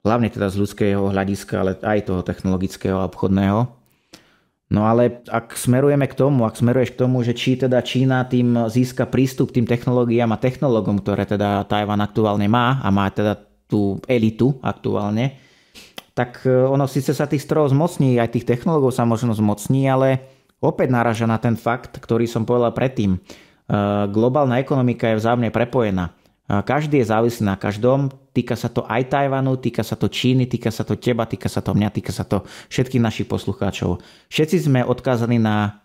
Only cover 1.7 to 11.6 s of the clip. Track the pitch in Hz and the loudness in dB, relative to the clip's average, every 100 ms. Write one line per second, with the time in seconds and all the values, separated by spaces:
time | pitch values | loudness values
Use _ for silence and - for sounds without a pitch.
1.7 | 92 107 107 101 92 90 90 98 95 92 | -2 -2 -2 -2 -4 -4 -4 -2 -2 -4
2.7 | - 95 95 92 - 107 98 98 104 127 | -4 -4 -2 -2 -2 0 2 2 2 -2
3.7 | - _ _ _ - _ _ _ _ _ | -6 _ _ _ -20 _ _ _ _ _
4.7 | 101 107 117 120 120 - 113 - - - | 0 2 4 2 0 -6 -6 -6 -8 0
5.7 | 123 143 143 135 - 135 139 110 - 120 | 2 4 2 0 0 2 2 0 0 0
6.7 | 120 120 - 127 127 117 120 - 127 131 | 2 0 0 0 0 0 -2 0 0 2
7.7 | 123 117 127 131 127 127 127 120 120 113 | 0 0 0 2 2 0 0 2 2 0
8.7 | 110 127 - 123 123 131 - 135 - 113 | 0 0 0 -2 0 0 0 -2 0 0
9.7 | 120 - 123 120 117 117 107 127 127 147 | 0 0 0 2 2 2 0 -2 -2 0
10.7 | 113 101 101 98 101 101 104 101 101 | 0 0 -2 0 -2 -2 0 0 -2